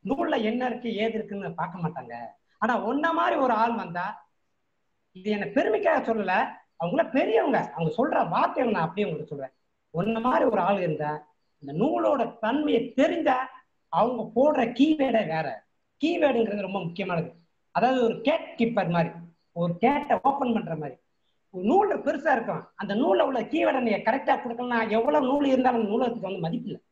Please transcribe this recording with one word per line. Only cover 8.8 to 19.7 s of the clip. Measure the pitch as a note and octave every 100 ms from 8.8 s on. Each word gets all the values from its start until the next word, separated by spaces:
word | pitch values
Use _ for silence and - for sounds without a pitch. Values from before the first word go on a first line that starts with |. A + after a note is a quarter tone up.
அப்படியே | E3 G3 G3
உங்களுக்கு | D#3 D3+ C#3
சொல்றேன். | C3+ _ _ _ _
"உன்ன | D#3+ G3 A3+
மாதிரி | A#3+ D#4+ D4
ஒரு | G3+
ஆள் | F3 G3+
இருந்தா | F3 D3+ D3 D3+ - _ _ _
இந்த | C#3 D3+
நூலோட | B3+ E4+ D#4+ C#4 A3 -
தன்மையை | G#3+ C#4+ D4 B3+ -
தெரிஞ்சா | - D#4 F4 D4+ B3+ C4 - _ _ _
அவங்க | E3 A3+ B3 -
போடுற | - C#4+ D4
கீவேர்டே | A#3 - D4+ D#4 C4+ A3+ E3+
வேற." | D#3+ D3 A2+ _ _ _ _ D4+
கீவேர்டுங்கிறது | F4 D4 A#3 A3 G#3
ரொம்ப | F#3+ G3
முக்கியமானது. | E3+ - F#3 E3+ E3 - _ _ _
அதாவது | - A#3 C4
ஒரு | A#3 -
cat | C4 D#4+ - -
keeper | A#3 A3 F3
மாதிரி, | E3+ D#3+ - - _ _
ஒரு | E3+ F3